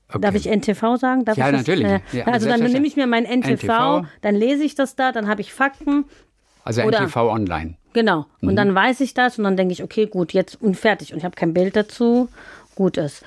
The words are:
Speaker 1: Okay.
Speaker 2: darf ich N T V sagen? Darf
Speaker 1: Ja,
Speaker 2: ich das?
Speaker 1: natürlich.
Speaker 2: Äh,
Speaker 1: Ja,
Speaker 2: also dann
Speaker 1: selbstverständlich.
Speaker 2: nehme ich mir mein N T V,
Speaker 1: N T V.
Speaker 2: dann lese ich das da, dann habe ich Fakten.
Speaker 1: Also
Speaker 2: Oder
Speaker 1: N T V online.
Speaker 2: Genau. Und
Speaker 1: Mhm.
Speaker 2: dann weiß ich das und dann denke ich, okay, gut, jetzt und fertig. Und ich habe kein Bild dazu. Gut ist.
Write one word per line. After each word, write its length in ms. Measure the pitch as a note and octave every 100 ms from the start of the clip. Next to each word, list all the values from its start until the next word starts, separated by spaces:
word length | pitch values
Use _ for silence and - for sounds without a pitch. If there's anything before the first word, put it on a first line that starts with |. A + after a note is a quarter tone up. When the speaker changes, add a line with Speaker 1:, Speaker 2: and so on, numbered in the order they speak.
| -
Speaker 1:
Okay. 120 | -
Speaker 2:
darf 120 | G3+
ich 120 | G3+ F#3
N 160 | G#3
T 100 | -
V 240 | F#3 A3+ B3
sagen? 300 | B3+ B3+ A3
Darf 100 | G#3+
Speaker 1:
Ja, 100 | C3+
Speaker 2:
ich 20 | C3+
das? 20 | C#3+
Speaker 1:
natürlich. 180 | F#3 G#2
Speaker 2:
Äh, 40 |
Speaker 1:
Ja, 80 | G2
Speaker 2:
also 160 | - B2
dann 80 |
Speaker 1:
selbstverständlich. 480 | A#3 A#3+ A3 A#3 A#3+
Speaker 2:
nehme 140 | B3+ D4
ich 100 | C#4+
mir 100 | B3
mein 200 | A#3 A#3
N 160 | B3
T 60 | -
V, 40 |
Speaker 1:
N 60 | -
T 80 | -
V. 400 | A3+ B3+ F3+ E3 -
Speaker 2:
dann 120 | G#3
lese 300 | G3+ A#3 C#4+
ich 100 | D4+
das 220 | - C4 -
da, 160 | C4
dann 160 | A#3 G#3
habe 140 | G#3
ich 100 | G3
Fakten. 540 | - C#4 C#4 C#4+ C#4+ C#4+ - _ _ _ _
Speaker 1:
Also 180 | C3 A2+
Speaker 2:
Oder 180 | G#3+ G#3+
Speaker 1:
N 40 |
T 60 | F#3
V 200 | B2+ A#2
online. 440 | A2 F#2+ D#2+ E2 - _
Speaker 2:
Genau. 340 | - A3 D#3+ - -
Und 120 | -
Speaker 1:
Mhm. 40 | G3
Speaker 2:
dann 180 | G3+
weiß 260 | F#3+ A#3 B3+
ich 120 | B3+
das 240 | - B3 A3+
und 60 |
dann 120 | G3+ F#3
denke 140 | F#3
ich, 100 | F3+
okay, 240 | F3+ - G#3+
gut, 260 | F#3 E3
jetzt 280 | F#3+ F3 -
und 120 | G#3+ F3+
fertig. 360 | A3 F#3+ D3
Und 60 | D#3
ich 60 |
habe 120 | F3 -
kein 160 | F3
Bild 240 | F3 F#3+ G#3
dazu. 520 | G#3 - A#3 B3 B3 - - - -
Gut 220 | - F#3 -
ist. 260 | D3 -